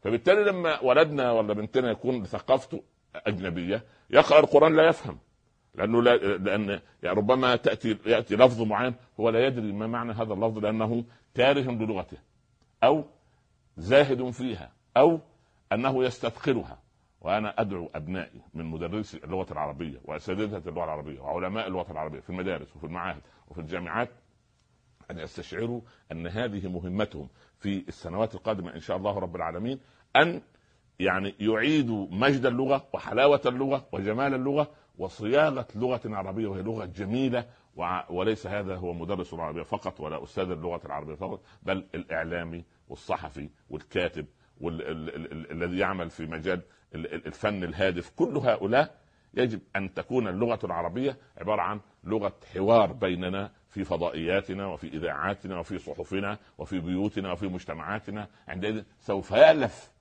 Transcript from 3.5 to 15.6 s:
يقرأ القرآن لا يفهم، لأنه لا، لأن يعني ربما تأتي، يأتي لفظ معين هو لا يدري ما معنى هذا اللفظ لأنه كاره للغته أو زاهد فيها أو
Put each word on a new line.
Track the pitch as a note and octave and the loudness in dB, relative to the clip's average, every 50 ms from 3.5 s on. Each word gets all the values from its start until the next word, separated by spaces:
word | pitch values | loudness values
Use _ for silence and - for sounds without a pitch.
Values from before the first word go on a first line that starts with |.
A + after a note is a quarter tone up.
| E2+ F2+ F2 F2 G2 A2+ - - _ _ _ _ | -4 -2 -2 -2 -2 -2 -4 -8 _ _ _ _
يقرأ | - C3+ D3+ - - D3+ | 6 6 8 10 10 8
القرآن | D3 - - C#3+ D3 D#3+ D#3+ | 8 10 8 8 8 8 8
لا | D#3 D#3+ E3 | 8 6 6
يفهم، | D#3+ - - A#2+ D#2+ B1+ _ _ _ _ _ _ _ _ _ _ _ | 6 2 -2 -12 -12 -12 _ _ _ _ _ _ _ _ _ _ _
لأنه | - F2+ G#2+ A2+ A#2 A#2+ | -2 0 2 4 6 6
لا، | B2 A#2+ | 8 6
لأن | A2+ - G2 G2+ F2+ F#2+ G2+ F#2+ G#2 G#2+ G2+ G2+ F#2+ - - - _ - | 6 4 2 0 0 0 0 0 0 0 -2 -4 -6 -6 -14 -20 _ -4
يعني | F2 F#2 | 0 0
ربما | G#2 G#2 G#2 B2+ C3 C3 B2+ B2 | 2 4 4 4 4 6 4 2
تأتي، | A#2 - - G#2 A2 - A#2 A2 G2+ - | 4 2 2 0 2 0 -2 -2 -2 2
يأتي | G#2 A#2 A2 A#2 - G2+ | 2 2 2 4 0 6
لفظ | G#2+ B2 C3 A#2+ A2 A#2 | 8 8 8 8 4 -2
معين | G#2+ G#2+ G2+ B2 B2+ B2+ - - _ _ - | 0 0 0 0 -2 -4 -6 -14 _ _ 0
هو | G#2+ A#2 | 0 2
لا | A2+ A2+ B2 | 4 4 4
يدري | C3+ C3 A#2+ A2 G#2+ G2 | 4 2 0 -4 -4 -4
ما | G2+ G#2+ | -4 -4
معنى | A2+ A#2 A#2+ A#2 A#2 A2 | -4 -4 -4 -4 -4 -4
هذا | G#2+ A2+ A2 G#2 | -4 -2 -2 -2
اللفظ | F#2+ G#2+ A2+ A2 A2 | 0 0 0 0 0
لأنه | G#2 G#2 G#2+ A2 A2 G#2+ A#2 A#2 A#2+ A#2 - _ _ _ _ | 0 0 0 0 0 0 0 -2 -4 -6 -12 _ _ _ _
كاره | - B2 C3 C#3 C#3 C3 B2+ | 2 4 4 4 4 2 -2
للغته | A#2+ A2+ A2+ G#2+ A2 F#2+ F2+ - - D2 _ _ _ _ _ _ _ _ _ _ _ _ - | -2 -2 -2 -2 -2 -4 -6 -8 -12 -20 _ _ _ _ _ _ _ _ _ _ _ _ 6
أو | A#2+ C#3+ D#3 D3 - - _ _ _ _ _ _ _ _ _ _ _ _ | 6 6 4 0 -6 -14 _ _ _ _ _ _ _ _ _ _ _ _
زاهد | - D#2+ F#2 B2 C#3 D3 C3+ C3+ B2 B2+ B2+ | -12 -2 6 8 8 8 8 4 0 0 -6
فيها | A#2+ - B2+ B2+ A2 F2 D2 A#1+ _ _ _ _ _ | -6 -6 -6 -6 -6 -6 -10 -16 _ _ _ _ _
أو | - C3+ E3+ E3+ D#3+ - _ _ _ _ _ _ _ | 6 8 8 6 4 -2 _ _ _ _ _ _ _